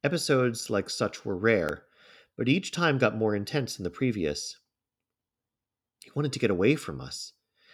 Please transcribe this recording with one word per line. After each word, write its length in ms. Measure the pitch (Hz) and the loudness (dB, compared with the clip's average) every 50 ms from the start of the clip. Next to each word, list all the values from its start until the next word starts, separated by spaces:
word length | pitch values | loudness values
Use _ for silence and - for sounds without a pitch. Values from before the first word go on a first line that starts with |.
| - | 0
Episodes 640 | 147 170 165 - - 147 131 127 123 117 113 - - | 0 0 0 2 2 2 4 4 2 0 -2 -6 -2
like 220 | 110 101 95 - | -2 -2 -2 -2
such 340 | - - 120 101 - - - | -2 -2 -2 -2 -2 -6 -6
were 120 | 107 101 | -6 -4
rare, 480 | 90 98 113 113 101 82 76 78 - _ _ _ _ - - - - _ _ _ | 2 4 4 4 4 2 0 -4 -6 _ _ _ _ -20 -20 -20 -20 _ _ _
but 120 | - 123 120 | -4 2 2
each 240 | 131 196 - - - | 2 2 0 -4 -4
time 260 | - 175 160 143 131 | 0 2 2 4 4
got 180 | 120 107 110 | 4 2 2
more 200 | 113 110 110 104 | 2 0 2 2
intense 400 | 101 101 - - 151 131 117 - | 0 -2 -2 -2 -2 -2 -2 -6
than 80 | - 98 | -6 -6
the 60 | 87 | -6
previous. 680 | - - 131 127 110 104 82 76 73 - - - - _ _ _ _ _ _ _ _ _ _ _ _ _ _ _ _ _ _ _ _ _ _ _ _ _ _ _ _ _ - | -4 -2 -2 0 0 0 0 -2 -2 -4 -6 -10 -12 _ _ _ _ _ _ _ _ _ _ _ _ _ _ _ _ _ _ _ _ _ _ _ _ _ _ _ _ _ -20
He 80 | - _ | -10 _
wanted 180 | 143 147 147 127 | -4 -2 -2 -2
to 60 | 123 | -2
get 120 | - 110 | -2 0
away 260 | 98 87 95 113 147 | 0 4 4 4 4
from 240 | 147 - - 78 65 | 4 -2 -10 -10 -10
us. 340 | 65 67 - - - - _ _ _ _ _ _ _ _ | -10 -12 -12 -12 -14 -14 _ _ _ _ _ _ _ _